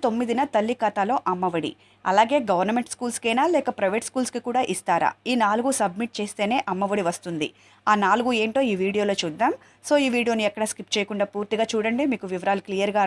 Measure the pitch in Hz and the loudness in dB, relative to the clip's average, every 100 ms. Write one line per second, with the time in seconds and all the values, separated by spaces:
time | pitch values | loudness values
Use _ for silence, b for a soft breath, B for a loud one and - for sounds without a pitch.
0 | 247 233 240 233 285 220 214 247 214 208 | 0 0 0 0 0 2 0 0 -2 0
1 | 196 247 - 185 185 170 156 - b b | 0 0 -2 0 0 0 -4 -6 b b
2 | 190 196 233 285 220 180 190 240 240 - | 0 4 4 4 2 2 2 0 -4 -6
3 | 240 - 233 233 320 311 254 - 196 214 | -6 -4 -2 2 2 2 0 0 0 0
4 | - 262 247 240 240 240 - 185 - 170 | -4 -4 -4 -4 -4 -2 -2 -2 0 2
5 | 156 - - 247 208 220 254 262 202 180 | 2 -2 -2 0 2 2 0 0 -2 -2
6 | 233 - 208 - 202 262 - 185 196 208 | -8 -6 -8 -4 -2 -2 -2 -2 -2 0
7 | 175 175 175 165 156 - b b - 208 | -2 -4 -6 -4 -4 -8 b b 0 2
8 | 190 214 247 233 220 247 254 190 190 208 | 4 2 2 0 0 0 0 0 0 0
9 | 208 196 170 160 240 466 b b - 294 | 0 -2 -4 0 -2 -2 b b 0 2
10 | 269 240 233 226 208 214 214 - 208 214 | 4 2 0 2 0 0 -4 -6 -4 -4
11 | 202 208 202 202 208 214 220 220 220 240 | -2 -2 -2 -4 -4 -2 -2 0 0 0
12 | 285 226 190 185 185 196 196 190 202 208 | 0 -2 -4 -4 -2 -2 -2 -2 0 2